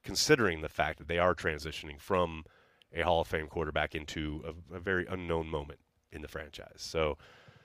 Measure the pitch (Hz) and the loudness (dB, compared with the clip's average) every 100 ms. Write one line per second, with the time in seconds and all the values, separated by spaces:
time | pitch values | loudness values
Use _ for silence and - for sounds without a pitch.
0 | - 98 - 151 104 80 76 - 76 78 | -6 0 6 6 6 0 -2 0 0 -2
1 | 73 85 90 85 - 73 78 - 78 71 | -2 4 4 4 0 -2 -4 -8 -10 -10
2 | - 95 85 80 80 _ _ _ _ 82 | 0 2 2 0 -12 _ _ _ _ -2
3 | 80 82 80 82 76 85 78 76 76 80 | 2 2 2 -2 -2 -2 0 0 0 -2
4 | 73 87 76 76 80 85 85 90 92 90 | -6 -4 -4 -4 -8 -10 -12 -6 0 0
5 | 90 95 87 82 80 80 71 - _ _ | 0 -4 0 0 0 -4 -6 -12 _ _
6 | _ 80 73 78 76 - - - - 82 | _ -12 -10 -10 -12 -14 -16 -14 -4 0
7 | 78 71 - - - - | 0 0 -10 -20 -20 -20